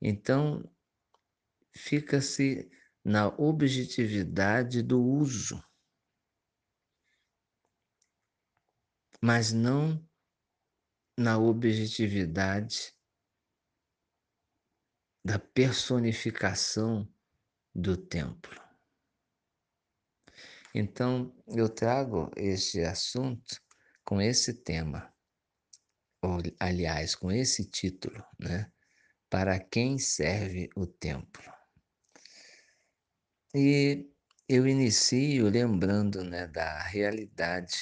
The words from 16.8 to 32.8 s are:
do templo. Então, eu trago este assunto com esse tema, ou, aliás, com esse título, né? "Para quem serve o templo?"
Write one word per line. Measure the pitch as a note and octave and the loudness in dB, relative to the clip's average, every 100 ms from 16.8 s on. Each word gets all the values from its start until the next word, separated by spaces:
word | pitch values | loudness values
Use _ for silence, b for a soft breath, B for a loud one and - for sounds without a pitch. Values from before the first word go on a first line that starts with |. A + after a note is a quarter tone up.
| A2 A2 G#2+ _ _ _ _ _ _ | -2 -2 -6 _ _ _ _ _ _
do | - F2+ F2+ | -6 -2 -2
templo. | - F2 C#2 - - - - _ _ _ _ _ _ _ _ _ _ _ _ _ _ _ _ B B B B A2+ | -2 -6 -6 -10 -16 -20 -20 _ _ _ _ _ _ _ _ _ _ _ _ _ _ _ _ B B B B -4
Então, | G2+ - B2+ B2+ B2 - - | -4 -2 -2 0 -4 -10 -6
eu | A#2 A2 | 0 0
trago | - A2+ B2+ C3+ G2+ D#2 - | 2 0 0 0 -2 -4 -2
este | G2 F#2+ - F#2+ | -2 0 -2 -2
assunto | E2 F2+ - B2 C3 A#2 - - _ b b b - | -2 -2 -6 -4 -4 -6 -10 -18 _ b b b -4
com | G2 | 0
esse | G#2 B2 - | 2 2 0
tema, | A#2+ - E2 D#2+ C#2+ - _ _ _ _ _ _ - _ _ _ - | -4 -4 -4 -4 -6 -10 _ _ _ _ _ _ -20 _ _ _ -6
ou, | F#2 F2 D#2+ - | -4 -2 -4 -4
aliás, | F#2 F2+ E2 D#2 D#2+ - | -2 0 0 -2 -4 -4
com | F2+ | -2
esse | G#2+ B2+ - G2 | 0 0 -2 -4
título, | - F#2+ - - - - - | -4 -6 -6 -10 -12 -18 -12
né? | - F2 G#2+ b b b b b - | -6 -6 -6 b b b b b -4
"Para | F#2+ F#2+ F#2 | 0 2 0
quem | - A2+ B2 C3+ | 0 0 0 0
serve | C#3 - D2+ G2+ G2+ F2+ F2+ - | -2 0 0 0 -2 -4 -6 -6
o | F2+ | -8
templo?" | - D#2+ C2+ - - - - _ _ _ _ _ B B B B B B B | -6 -6 -6 -10 -18 -20 -20 _ _ _ _ _ B B B B B B B